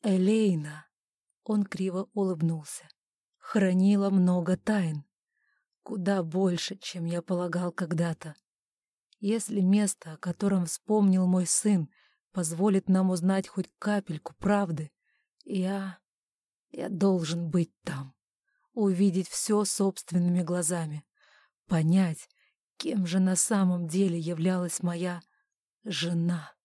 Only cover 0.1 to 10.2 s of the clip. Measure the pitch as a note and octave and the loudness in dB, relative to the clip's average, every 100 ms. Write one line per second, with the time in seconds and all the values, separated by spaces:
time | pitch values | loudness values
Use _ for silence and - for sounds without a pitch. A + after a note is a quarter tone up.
0.1 | F#3+ F#3 A3 G#3+ E3+ D3 D3+ - _ _ | 2 4 4 2 0 -4 -14 -20 _ _
1.1 | _ _ _ - G#3+ G3 - F#3+ F3+ G3 | _ _ _ -4 -2 -2 -4 -4 -4 -6
2.1 | G#3 F#3+ E3+ E3 E3 D3 - - _ _ | -2 -2 0 0 -2 -8 -16 -18 _ _
3.1 | _ _ _ - G#3 F#3+ F#3 F#3+ G3+ G3 | _ _ _ -4 0 2 4 4 4 4
4.1 | G3 F3+ F3+ E3+ F#3 - G#3+ E3+ D3+ C#3+ | 4 4 2 0 -2 0 0 0 -4 -10
5.1 | _ _ _ _ _ _ _ - G#3+ F3 | _ _ _ _ _ _ _ -10 -4 0
6.1 | G3 E3+ F3 F#3+ F3 - - - F3+ E3 | 0 0 0 0 0 -4 -10 -12 -8 -4
7.1 | F3 - F3+ F3 F3 F3+ E3+ E3+ E3 E3+ | -6 -2 -4 -2 -2 -4 -4 -4 0 -2
8.1 | D#3+ D#3+ D3+ _ _ _ _ _ _ _ | -4 -10 -18 _ _ _ _ _ _ _
9.1 | _ G3+ A3+ - G#3 F#3 G3+ G3+ - E3 | _ -2 -2 -2 0 4 4 2 -2 -12
10.1 | D#3+ | -10